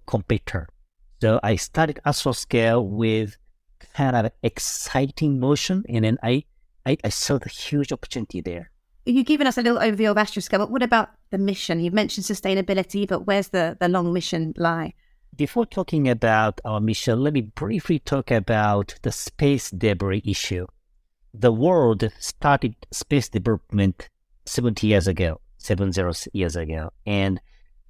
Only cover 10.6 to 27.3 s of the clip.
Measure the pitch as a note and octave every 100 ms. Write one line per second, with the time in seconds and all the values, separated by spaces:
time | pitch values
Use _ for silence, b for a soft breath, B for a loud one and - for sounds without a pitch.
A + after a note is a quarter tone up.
10.6 | G#3 B3+ A#3+ A3+ - _ _ G3 G3 F#3+
11.6 | - E3 E3+ G#3 G#3 - F#3 G3 G3 F#3+
12.6 | F#3+ F#3+ F3+ G3+ G3+ F#3 - G3+ F#3+ F#3
13.6 | E3 - F3 F3+ F3 F3 - E3 D#3+ -
14.6 | E3+ E3 D#3+ - _ _ _ C#3 D3 A#3+
15.6 | A3 G3 F3+ D#3 C3 A#2 A2+ A2 A2 -
16.6 | A2 G#2+ A2 G#2 - A#2 C#3+ C#3+ G#2+ -
17.6 | F3+ G#3 - D#3+ - C#3 - A#2 G2 A2
18.6 | G#2 G2+ G2 - - - - - C#3+ C#3
19.6 | - F#2 A2 F#2 G2 G2+ G2+ F#2+ - F2+
20.6 | F#2 _ _ _ _ _ _ G#2+ A#2+ A2
21.6 | D#3+ F3 A#2+ G#2 A2+ - - - D3 C#3+
22.6 | A#2 - - - - C#3+ - G#2 G2 G#2+
23.6 | - G#2 F#2+ - - _ _ _ - -
24.6 | A#2+ G#2 G#2+ G2+ F2+ F2 E2+ D#2 - -
25.6 | - F#2+ G2 F2+ F2+ E2+ - G2+ F2 E2+
26.6 | D#2+ D#2+ D#2 - - G2+ F#2+